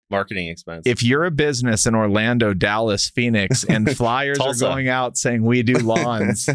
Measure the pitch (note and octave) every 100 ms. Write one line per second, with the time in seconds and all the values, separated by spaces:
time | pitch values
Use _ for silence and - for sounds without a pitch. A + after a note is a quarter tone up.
0 | - G2+ G2+ F#2+ E2+ E2+ - E2 B2 G#2+
1 | A#2 C#3 F3 D3 D3 B2+ B2 G#2+ A#2+ A2+
2 | G#2 G#2 A2 A#2+ A2 F#2 G#2 G#2+ A2+ G2
3 | - - A#2+ A2 F#2+ B2 - A2 B2 C3
4 | A#2 B2+ C#3+ C#3+ C3+ B2 A2+ C3+ C3 B2+
5 | B2 - B2+ A#2 A2+ B2 A#2+ B2+ A2+ A2+
6 | B2 A2+ G2+ G#2 -